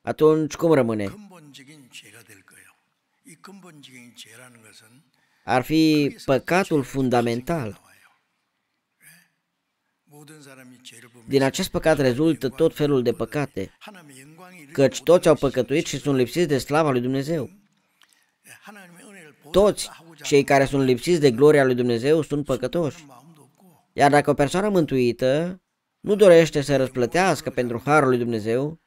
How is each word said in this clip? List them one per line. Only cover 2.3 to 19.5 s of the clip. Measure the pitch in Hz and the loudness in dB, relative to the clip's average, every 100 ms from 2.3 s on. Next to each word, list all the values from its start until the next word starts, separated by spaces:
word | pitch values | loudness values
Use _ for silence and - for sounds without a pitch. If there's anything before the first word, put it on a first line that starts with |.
| 101 92 95 95 _ _ _ _ _ - 165 - 196 180 151 127 127 120 110 107 113 127 117 110 98 113 127 _ _ _ _ | -20 _ -20 _ _ _ _ _ _ -20 -20 -20 -20 -20 -20 -20 -20 -20 -20 -20 -20 -20 -20 -20 -20 _ _ _ _ _ _
Ar | - 127 | -4 -4
fi | 127 156 160 151 143 120 | 0 0 2 2 0 -4
păcatul | - 131 - 170 190 156 | -4 -4 0 -2 0 -4
fundamental. | 127 143 131 120 120 117 127 170 113 95 _ _ _ _ _ _ _ _ _ _ _ _ _ 170 _ _ _ _ _ _ _ _ _ 147 147 156 139 131 127 123 - 120 117 120 113 | -4 -4 -2 0 -2 -6 -6 -8 -8 -14 _ _ _ _ _ _ _ _ _ _ _ _ _ _ _ _ _ _ _ _ _ _ _ -20 -20 -20 -20 -20 -20 -20 -20 -20 -20 -20 -2
Din | 135 | 0
acest | 135 - 190 | 0 -2 -6
păcat | 160 160 156 | -4 0 2
rezultă | 131 120 160 156 135 | 0 2 0 0 -4
tot | - 160 | 0 -2
felul | - 147 139 | 0 -2 0
de | 123 | 0
păcate. | 113 113 147 139 - 95 _ - 196 156 131 139 160 - 180 143 139 | -4 -6 -6 -8 -8 -12 _ -20 -20 -20 -20 -20 -20 -20 -20 -14 0
Căci | 135 - | 0 0
toți | - 175 175 | 2 2 4
au | |
păcătuit | 147 139 123 117 147 170 | 0 0 -4 -4 -4 -4
și | 143 | -8
sunt | 143 135 | -4 -2
lipsiți | 120 160 175 | -2 -2 -2
de | 139 | -4
slava | 117 147 160 | -2 -2 0
lui | 127 | -2
Dumnezeu. | 123 135 139 165 110 - _ _ _ _ _ _ _ _ _ - - 208 180 170 - 196 156 _ 143 | -2 -6 -4 -6 -8 -14 _ _ _ _ _ _ _ _ _ -20 -20 -20 -20 -20 -20 -20 -20 _ -4